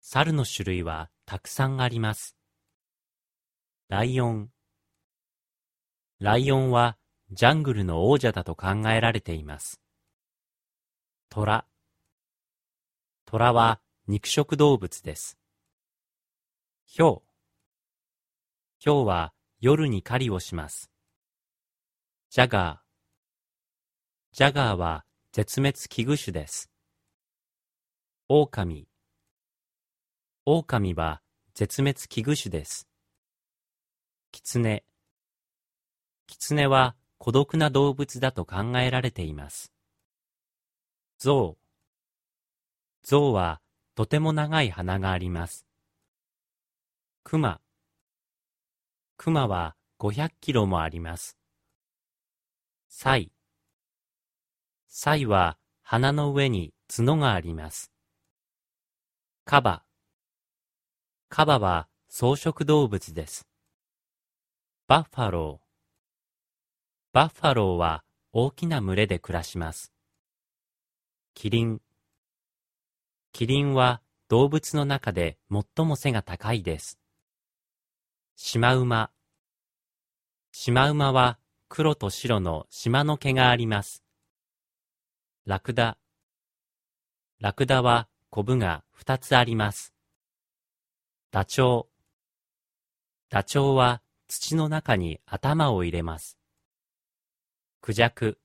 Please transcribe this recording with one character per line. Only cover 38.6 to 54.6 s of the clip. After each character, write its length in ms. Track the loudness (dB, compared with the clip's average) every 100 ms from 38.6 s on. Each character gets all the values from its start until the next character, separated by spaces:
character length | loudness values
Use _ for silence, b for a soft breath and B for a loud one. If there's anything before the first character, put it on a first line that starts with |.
| -2 0
え 120 | 0
ら 120 | -2
れ 80 | -4
て 120 | -6
い 120 | -8
ま 160 | -8 -14
す。 240 | -18 -20 _ _ _ _ _ _ _ _ _ _ _ _ _ _ _
ゾ 400 | 0 2 0 -6
ウ。 1500 | _ _ _ _ _ _ _ _ _ _ _ _ _ _ 0
ゾ 260 | 2 4
ウ 20 |
は 260 | 2 0 -4 _ _ _
と 120 | -6 -2
て 120 | 0
も 140 | 0
長 300 | 0 0 0
い 80 | 0
鼻 280 | -2 -4 -2
が 140 | -2
あ 60 | -2
り 100 | -4
ま 200 | -6 -8
す。 180 | -14 _ _ _ _ _ _ _ _ _ _ _ _ _ _ _ _
ク 120 | -4 0
マ。 240 | 0 -4 _ _ _ _ _ _ _ _ _ _ _ _ _ _ _ _
ク 80 | -2
マ 160 | 0 0
は 280 | -2 -4 -10 _ _
五 140 | -6
百 200 | -4 -6 _
キ 140 | -2
ロ 100 | 0
も 160 | 2 0
あ 80 | -4
り 100 | -6
ま 200 | -12 -12
す。 180 | -14 -20 _ _ _ _ _ _ _ _ _ _ _ _ _ _ _
サ 300 | -6 0 0
イ。 120 | 0 _ _ _ _ _ _ _ _ _ _ _ _ _